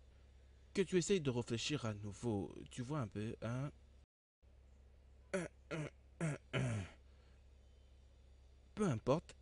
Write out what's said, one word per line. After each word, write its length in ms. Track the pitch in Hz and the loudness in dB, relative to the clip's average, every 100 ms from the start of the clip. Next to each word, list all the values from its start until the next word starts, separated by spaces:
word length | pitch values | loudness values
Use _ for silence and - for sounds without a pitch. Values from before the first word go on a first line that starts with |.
| - - - - - - - | -20 -20 -20 -20 -20 -20 -4
Que 80 | - | 0
tu 140 | 185 180 | 4 4
essayes 220 | 160 196 | 4 4
de 100 | 139 | 4
réfléchir 540 | 120 113 117 - 147 | 0 0 0 0 0
à 100 | 113 | 0
nouveau, 600 | 104 104 95 120 104 85 - - | -2 -6 -2 0 2 0 -6 -10
tu 120 | - | -8
vois 180 | 120 156 | -4 -2
un 80 | 107 | -2
peu, 260 | 101 107 - | -2 -4 -4
hein ? 280 | 107 123 147 - - - - _ _ _ - - - - - - - - - 196 170 - - 165 151 - - - 165 135 - 131 127 110 92 - - - - - - - - - - - - - - - - - - | -4 -2 -4 -8 -20 -20 -20 _ _ _ -20 -20 -20 -20 -20 -20 -20 -20 -4 -4 -4 -10 -8 -6 -6 -10 -20 -2 -2 -2 -2 0 0 0 -4 -12 -20 -20 -20 -20 -20 -20 -20 -20 -20 -20 -20 -20 -20 -20 -20 -20 -12
Peu 100 | - 202 | 2 2
importe, 480 | 110 - 156 - - | 4 4 2 2 -20